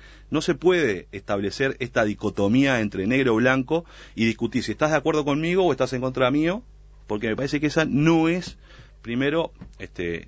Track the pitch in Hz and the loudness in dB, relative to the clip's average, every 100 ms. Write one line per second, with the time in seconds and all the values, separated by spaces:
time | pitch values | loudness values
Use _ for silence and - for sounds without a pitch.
0 | - - - 147 156 143 165 180 139 92 | -20 -20 -6 -4 -2 0 2 4 2 -2
1 | - 101 - 101 98 - 135 135 123 127 | -6 -12 -4 -2 -2 -2 -2 -2 -4 0
2 | 110 101 107 92 101 123 139 127 107 95 | 0 0 -4 0 2 4 4 2 0 -2
3 | 98 131 131 110 127 131 131 160 175 - | 0 2 2 4 4 2 0 -4 -6 -16
4 | - - 113 110 117 123 - 104 151 151 | -12 -2 0 0 -2 -2 -4 -2 0 0
5 | 151 156 143 143 165 180 180 131 127 127 | 0 0 0 0 0 2 2 2 -2 -2
6 | 131 131 127 147 160 202 - - - - | -4 0 2 2 0 -2 -8 -20 -20 -18
7 | - 107 113 110 135 147 147 160 156 143 | -8 -4 -2 -2 -2 -2 0 0 0 2
8 | 156 165 160 180 175 - - - - - | 4 4 2 -2 -6 -14 -20 -20 -20 -16
9 | - 120 139 156 165 - - - 90 - | -8 -2 0 0 -4 -8 -20 -16 -14 -8
10 | 87 82 | -6 -6